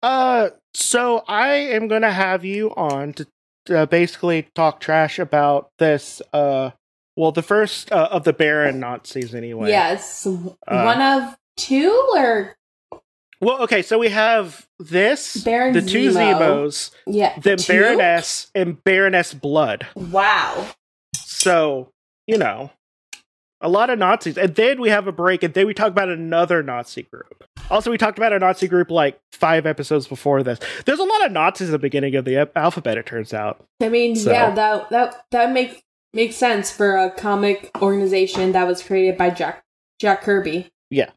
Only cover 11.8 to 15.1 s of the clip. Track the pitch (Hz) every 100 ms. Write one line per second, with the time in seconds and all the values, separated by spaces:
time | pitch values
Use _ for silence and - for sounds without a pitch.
11.8 | 320 453 539 403 262 226 196 - _ _
12.8 | _ - _ _ _ _ 208 262 233 214
13.8 | 180 226 233 208 220 226 185 151 - _
14.8 | 165 170 208